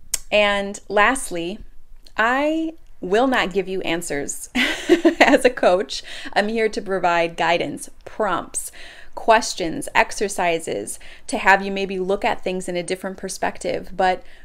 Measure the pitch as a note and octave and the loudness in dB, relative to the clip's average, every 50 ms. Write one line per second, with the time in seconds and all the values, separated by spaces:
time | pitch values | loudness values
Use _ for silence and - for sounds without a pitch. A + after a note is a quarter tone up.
0 | - - - - - - G#3 G#3 G#3 G3+ G3+ G3+ G3+ G3 G3+ - - - G3 G#3 | -12 -10 -10 -10 -4 0 2 4 4 4 2 0 -2 -4 -8 -10 -8 0 4 4
1 | G3+ A#3 C4+ C4+ - - F3+ E3+ E3 F3+ G#3+ - - - - - - - - - | 6 4 4 2 -2 -6 -6 -4 -4 -6 -8 -10 -12 -14 -14 -14 -14 -14 -14 -16
2 | - - - - A3 A#3+ B3+ C4+ D4 D4+ D#4+ D#4+ D#4+ D#4+ D#4+ - - - - - | -16 -6 0 0 2 2 2 2 2 0 0 0 -2 -4 -6 -10 -16 -16 -12 -10
3 | F#3 F3 G3 A3+ C4 C4+ B3 G#3 F3 F#3+ F3 G3+ F3+ F#3 F#3+ F#3+ - - E3 E3+ | -4 0 2 2 4 4 2 2 0 0 0 -2 -2 -2 -4 -4 -2 -2 -4 -4
4 | D#3+ - D3+ C#3+ - - - - - - - B3 C4 - - - - - E4+ E4+ | -4 -4 -4 -4 -4 -6 -8 -10 -10 -4 -2 -2 0 0 -2 -4 2 4 4 6
5 | - D4+ E4 - C#4 - C#4 - - B3 B3+ - B3+ G3 F3+ F#3 B3+ - - - | 6 4 6 6 6 8 8 6 6 4 4 4 4 4 4 4 2 -2 -8 -10
6 | - - - - - - - F#3+ G#3 G#3+ A3+ A3+ A3 G#3+ - - G3 F#3 G3 F#3 | -10 -12 -12 -12 -10 -2 0 0 0 2 0 0 0 0 -2 -4 -4 -2 -2 0
7 | F3+ F3 E3+ E3+ E3+ E3 E3 - E3+ E3 F3 E3+ D3 C#3+ F3+ F#3 - - - - | 2 2 2 2 2 0 0 0 0 2 2 2 0 -4 -6 -8 -12 -14 -16 -16
8 | - - - - G#3+ F#3+ E3+ - - - - - - - - - - - - - | -16 -10 -4 -2 -2 0 -2 -2 -4 -6 -8 -8 -8 -8 -12 -16 -16 -16 -16 -14
9 | - - - - - A#3 A3 A#3 A#3 - - - F3 D#3+ - - - - - F#3+ | -14 -12 -10 0 4 6 6 6 4 0 -4 -4 -4 -4 -4 -6 -6 0 2 2
10 | - - - - G#3+ G3 - G#3 F3+ F3 E3 E3 - - - G2+ - - - - | 2 2 0 -4 -4 -2 -2 0 0 0 0 -2 -2 -4 -6 -6 -6 -8 -10 -12
11 | - - - - - - C4 - - F#3+ G3 F#3+ G3 G3 G3 G3 G3 F#3+ G3 F#3 | -14 -16 -16 -14 -8 -6 -4 2 6 6 6 6 4 0 -2 -2 -2 -2 -2 -2
12 | F3+ F#3 G3 G3+ - G3+ - - - F#3+ F#3 F#3 F3+ F#3 F3 F3 E3+ F3 F#3 - | -2 0 0 0 0 0 -2 -2 -2 -4 -4 -4 -4 -4 -4 -4 -4 -4 -4 -4
13 | - F#3+ F#3+ - G3 F#3+ - - F#3 F3+ - - - F3 - - F#3 - F#3 F#3+ | -6 -8 -8 -8 -8 -10 -6 -4 -4 -4 -2 -4 -4 -4 -4 -4 -6 -6 -2 2
14 | F#3+ F#3 F#3 F3+ - - - - | 2 2 2 0 -4 -12 -14 -14